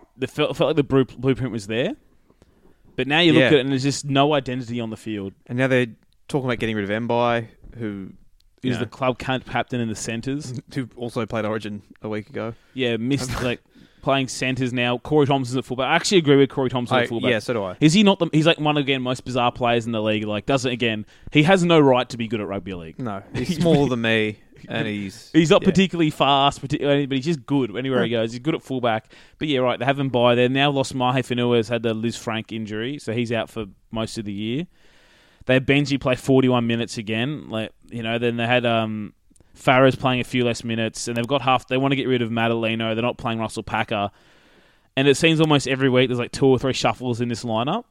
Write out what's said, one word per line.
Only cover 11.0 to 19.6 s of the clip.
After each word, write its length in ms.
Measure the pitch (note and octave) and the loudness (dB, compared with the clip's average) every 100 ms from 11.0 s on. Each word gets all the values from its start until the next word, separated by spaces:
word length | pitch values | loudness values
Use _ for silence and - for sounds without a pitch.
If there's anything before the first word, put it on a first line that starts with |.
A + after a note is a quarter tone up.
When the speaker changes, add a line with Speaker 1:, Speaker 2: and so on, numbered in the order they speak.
| A#2+ B2 G#2+ | -8 -6 -4
Speaker 2:
played 180 | A#2 | -4
Origin 380 | G#2+ G#2+ G#2 G#2 - - | -4 -4 -6 -12 -16 -14
a 60 | A2 | -8
week 200 | G#2+ G#2 | -8 -8
ago. 240 | G#2 A2 A2+ _ | -8 -8 -10 _
Speaker 1:
Yeah, 220 | C3 A#2+ A2+ | -4 -2 -2
missed, 460 | A#2+ C#3 C#3 A#2 | -2 -2 -4 -4
Speaker 2:
<laughs> 0 | |
Speaker 1:
like, 180 | B2 A#2 _ _ _ _ | -4 -6 _ _ _ _
playing 260 | C#3+ C3+ C3 | -2 0 -2
centres 440 | - C3 B2+ B2+ | -4 -4 -2 -2
now. 260 | B2 A#2+ A#2+ | 0 0 -2
Corey 280 | - D3+ C#3 | 0 2 4
Thompson's 300 | C#3 B2 C3 | 2 0 -4
at 80 | |
fullback. 240 | - B2 C3 | -6 -4 0
I 80 | C#3 | 0
actually 220 | - G3 | 4 2
agree 180 | C#3+ C#3 | 6 6
with 120 | C3+ | 6
Corey 200 | - B2+ | 2 -2
Thompson 260 | B2+ A#2+ B2+ | -2 0 0
Speaker 2:
I, 60 | |
Speaker 1:
at 60 | A#2 | 0
fullback. 220 | A#2 B2 | -2 0
Speaker 2:
yeah, 80 | A2 | 0
so 140 | - | -2
do 100 | A#2 | -4
I. 120 | F#2+ F#2 | -4 2
Speaker 1:
Is 120 | D3+ | 4
he 100 | F#3+ | 6
not 140 | G3+ F#3+ | 6 4
the, 80 | E3 | 0
he's, 140 | D3+ D#3+ | 2 2
like, 140 | - | 2
one 160 | D3+ D3 | 0 0
of, 60 | |
again, 200 | C3+ C3+ | 0 -2
most 220 | B2+ B2+ | -2 -4
bizarre 260 | - B2 A#2+ | -4 0 0
players 340 | - | 0